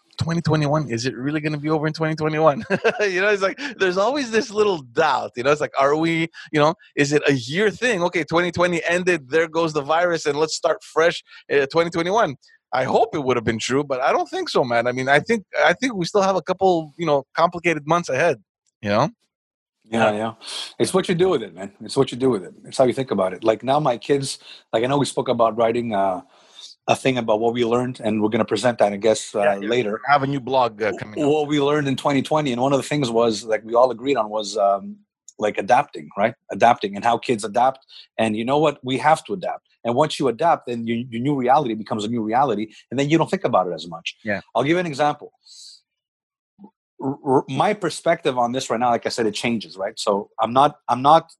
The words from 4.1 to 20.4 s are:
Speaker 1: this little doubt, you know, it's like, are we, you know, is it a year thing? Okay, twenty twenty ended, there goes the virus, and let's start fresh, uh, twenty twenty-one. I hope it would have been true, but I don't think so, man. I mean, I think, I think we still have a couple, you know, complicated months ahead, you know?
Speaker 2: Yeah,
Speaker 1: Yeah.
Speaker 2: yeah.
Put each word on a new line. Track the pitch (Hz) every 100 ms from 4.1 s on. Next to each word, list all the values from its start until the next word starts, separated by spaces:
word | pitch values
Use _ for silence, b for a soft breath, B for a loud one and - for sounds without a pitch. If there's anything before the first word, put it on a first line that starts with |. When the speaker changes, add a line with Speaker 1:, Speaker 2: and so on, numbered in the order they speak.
| 294 240
Speaker 1:
this | 220 208
little | 202 208 165
doubt, | 127 117 151 120 107 120
you |
know, | 127
it's | 147
like, | 131 135
are | 139 156
we, | 165 165 165 B B
you | 151
know, | 151 - b -
is | 143
it | 147 147
a |
year | 135 117 165 214
thing? | 180 247 185
Okay, | 175 180
twenty | - - 175
twenty | 170 175 170
ended, | 160 175 185 165 127
there | 160 165
goes | 165 165
the | 147
virus, | 139 160 175 165 151
and | 143
let's | 160 -
start | 165 -
fresh, | - 151 170 170 B B -
uh, | 139 135
twenty | 165 170
twenty-one. | 165 170 220 185 127 b b -
I | 127
hope | 131 214 453 165
it |
would | 131 120
have |
been | 113 110
true, | - 135
but | 143 127
I | 147
don't | 285 339
think | 370 370
so, | -
man. | 127 117 120
I |
mean, | 127 131
I | 147
think, | 147 226 - - 151
I |
think | 175 262 202
we | 165
still | 202
have | 190 190
a |
couple, | 156 180 190 165 156 160
you | 165
know, | 143 - -
complicated | 170 175 170 151 143
months | 170 -
ahead, | - 170 117 _ _ _ _
you | 104
know? | 104 170 _ _ _ _ _ _ _
Speaker 2:
Yeah, | 110 113 113
Speaker 1:
Yeah. | 104
Speaker 2:
yeah. | 113 -